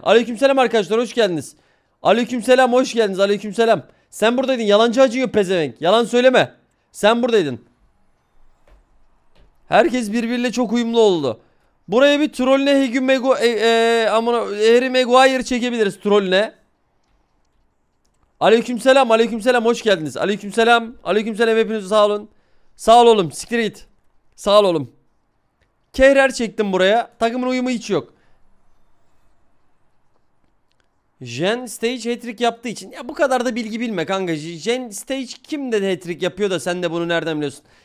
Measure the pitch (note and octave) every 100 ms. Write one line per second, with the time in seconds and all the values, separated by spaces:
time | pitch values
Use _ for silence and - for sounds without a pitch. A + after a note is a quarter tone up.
0 | - G#3+ A#3 A3+ C4+ C4+ B3 A3+ F3 A3
1 | A#3 - G#3 D#3+ - - _ _ _ _
2 | D3+ A3 A#3+ B3 A3 B3+ B3+ B3 C4 A#3
3 | G#3+ F#3 G3 G3+ G#3+ G3 A3+ G3+ - _
4 | _ - G#3+ B3 C4 C4 G#3+ G3+ A#3 A#3
5 | C4+ A#3+ B3 G#3 F#3 F#3 D3 - D#3 A3
6 | A3 A#3+ B3+ B3 C3 - _ _ _ -
7 | G3+ A#3 A#3+ A3+ D3+ A#2 _ _ _ _
8 | _ _ _ _ - _ _ _ _ _
9 | _ _ _ _ _ _ - F3 F3 B3+
10 | G#3+ A3+ A#3 B3 A#3+ A#3 A#3+ A#3 A#3 A#3
11 | G#3+ F3+ C3+ G#2 _ _ _ _ - G#3+
12 | C#4+ C#4+ D4+ - B3+ C4+ C#4 C#4 C4+ A#3+
13 | C4 C4 B3 B3+ A#3 A3+ A3+ A3+ A3+ A#3
14 | A3 G#3+ A#3 A#3+ G3+ G#3 G#3+ A#3+ B3+ B3+
15 | B3+ B3 C4+ C4 - B3 B3 A#3+ G3+ F3+
16 | G#3 G#3 F#3+ F#3 A3 - _ _ _ _
17 | _ _ _ _ _ _ _ _ _ _
18 | _ _ _ - E3 A3+ A#3 B3 C4 C4
19 | B3+ A3+ A3+ A3+ G#3+ B3 A3+ A#3 A3 F#3
20 | D3+ A#2 F3 G3+ G3+ G3 A3+ A#3 A3+ -
21 | - G3+ A3 G#3+ A3+ A3+ G#3+ A3 F#3+ G#3+
22 | G#3 G#3 G#3 _ _ _ _ - - A#3
23 | A#3+ A3 E3 - - A#3 A3 - - _
24 | _ _ _ - - G#3 G3+ E3 C3 _
25 | _ _ _ _ _ _ _ _ _ -
26 | C4+ C#4 C4+ - A3+ F3 G#3 F#3 F#3 A3+
27 | A3+ - A#3 B3 B3 B3+ B3+ A#3+ - F3
28 | - _ _ _ _ _ _ _ _ _
29 | _ _ _ _ _ _ _ _ _ _
30 | _ _ _ _ _ _ _ _ _ _
31 | _ - B2 A#2 F3+ A#3+ B3+ - A3+ B3+
32 | A3+ A#3+ A#3+ A3 A#3+ A#3 B3+ G3 F#3+ A#3
33 | B3 D#4 D4 B3+ A#3+ A#3+ A3 A3 A#3+ G3
34 | D#3+ F#3+ F#3 D#3+ D#3 E3+ D#3 B3 B3 G3+
35 | - C4+ A#3+ - - D4+ C4+ A3 G3 F3+
36 | E3 D#3+ F3 F3+ G3+ F3+ - F3+ F3 E3
37 | E3+ E3+ D#3+ D#3 C#3+ - _ _